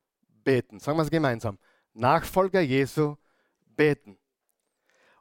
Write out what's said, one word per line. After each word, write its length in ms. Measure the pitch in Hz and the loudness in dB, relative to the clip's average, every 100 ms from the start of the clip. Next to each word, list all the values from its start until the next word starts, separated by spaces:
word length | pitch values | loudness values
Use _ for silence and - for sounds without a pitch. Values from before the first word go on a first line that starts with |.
| _ _ _ | _ _ _
beten. 500 | 110 139 127 - 101 | _ 0 0 0 -8
Sagen 200 | - 156 | -4 -2
wir 40 | |
es 80 | 151 | 0
gemeinsam. 480 | 160 147 113 113 98 _ _ _ | 0 0 -2 -6 -10 _ _ _
Nachfolger 680 | 110 123 160 - 190 190 185 | -2 2 2 0 0 2 2
Jesu 560 | 151 135 135 - 151 147 _ _ _ _ _ | 2 0 0 -2 -4 -4 _ _ _ _ _
beten. 500 | - 151 143 - 98 _ _ _ _ _ _ _ _ _ _ | 0 2 0 -6 -20 _ _ _ _ _ _ _ _ _ _